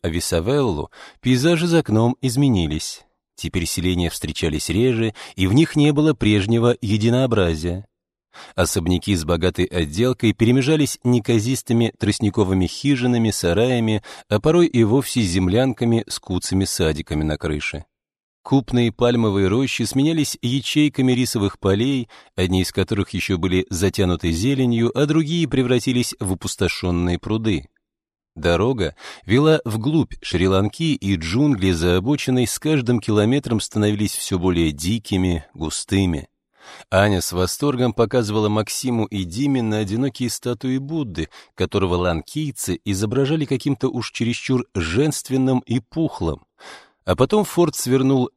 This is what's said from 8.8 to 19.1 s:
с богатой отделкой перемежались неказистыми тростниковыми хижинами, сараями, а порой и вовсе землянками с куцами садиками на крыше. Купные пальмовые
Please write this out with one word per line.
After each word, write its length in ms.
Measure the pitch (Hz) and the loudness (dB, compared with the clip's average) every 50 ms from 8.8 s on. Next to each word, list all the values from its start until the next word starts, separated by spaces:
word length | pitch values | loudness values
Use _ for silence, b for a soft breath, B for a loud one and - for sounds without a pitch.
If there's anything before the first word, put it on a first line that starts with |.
| 82 87 90 87 - - 101 | 0 0 0 0 0 0 -2
с 80 | 87 78 | -2 0
богатой 400 | 76 87 82 82 92 - - 90 | 0 -2 0 0 0 0 0 -2
отделкой 720 | - - 90 82 73 73 90 120 127 123 - - 110 101 | -2 -2 -2 -4 -2 -2 -2 0 0 0 0 0 0 2
перемежались 640 | - 120 110 123 135 127 139 160 151 143 127 - - - | 2 2 2 4 2 2 2 2 2 0 0 -2 -4 0
неказистыми 880 | 123 120 120 104 - 117 113 107 120 135 - - - 120 117 117 113 - - | 2 2 2 2 2 2 2 2 0 -2 -4 -2 0 0 2 2 0 -2 -2
тростниковыми 680 | - 101 104 - - 101 - - 104 92 95 95 92 82 | -2 0 0 0 0 0 2 2 2 2 2 2 0 0
хижинами, 640 | - - - 139 143 123 120 127 123 117 117 110 | -2 -2 0 0 0 2 2 2 2 2 2 0
сараями, 720 | 98 - - 127 - 101 117 127 127 120 113 110 110 104 B B B B B B | 0 0 0 0 2 2 2 2 2 0 0 0 0 -2 B B B B B B
а 140 | 104 104 | -2 0
порой 260 | - 151 160 175 170 - | 2 2 4 4 4 4
и 160 | - 120 113 | 4 4 4
вовсе 380 | 101 113 139 131 - - 127 | 4 4 2 0 0 0 0
землянками 840 | 110 92 85 95 92 90 92 113 131 135 113 - 123 117 117 117 - - | 0 2 2 2 2 2 2 2 2 0 0 0 0 0 2 0 0 -2
с 100 | - - | -8 -10
куцами 460 | - - 92 90 - - 95 95 98 | -6 -4 -4 -4 -4 -2 -2 0 0
садиками 580 | - - - - 80 76 73 78 - 78 76 78 | 0 -2 0 0 0 0 -2 -4 -6 -4 -2 -2
на 140 | 78 76 73 | -2 -4 -4
крыше. 480 | - 80 76 73 - - - 76 - _ _ _ _ _ _ _ _ _ _ _ - | -4 -4 -4 -4 -6 -6 -8 -10 -12 _ _ _ _ _ _ _ _ _ _ _ -6
Купные 480 | - 139 139 - - - 123 120 117 | 0 0 0 0 0 0 0 0 0
пальмовые 560 | 104 - 120 120 | 0 0 0 2